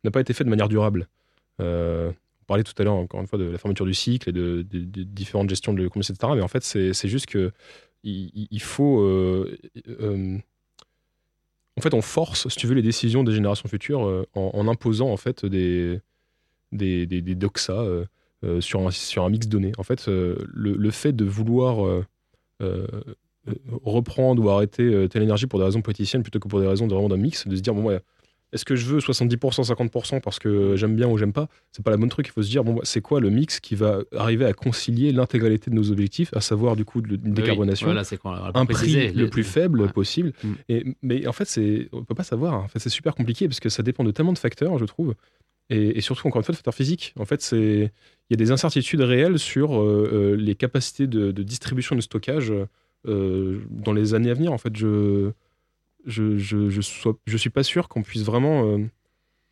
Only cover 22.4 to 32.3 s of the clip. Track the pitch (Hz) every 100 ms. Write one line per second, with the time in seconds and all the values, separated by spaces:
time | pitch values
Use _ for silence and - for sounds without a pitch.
22.4 | _ - 95 92 101 107 - 101 _ _
23.4 | - - 131 117 - 113 117 - 131 123
24.4 | 107 101 104 - 120 101 92 113 107 107
25.4 | 127 98 95 110 110 104 101 131 110 110
26.4 | 98 101 95 98 113 95 104 95 123 160
27.4 | - 95 101 104 110 95 - _ _ _
28.4 | _ - - 131 117 147 - 127 120 120
29.4 | 135 - 120 117 117 123 - 135 104 -
30.4 | 107 101 98 98 107 110 120 110 104 104
31.4 | 156 - _ - 110 104 120 - 143